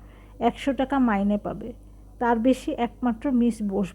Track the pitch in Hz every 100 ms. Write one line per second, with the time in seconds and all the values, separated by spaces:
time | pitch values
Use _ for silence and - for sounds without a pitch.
0 | - - - - 233 - - 254 269 285
1 | 247 202 202 208 - 196 226 - - -
2 | - - 240 233 240 254 - 294 240 -
3 | 247 226 294 254 240 226 208 190 180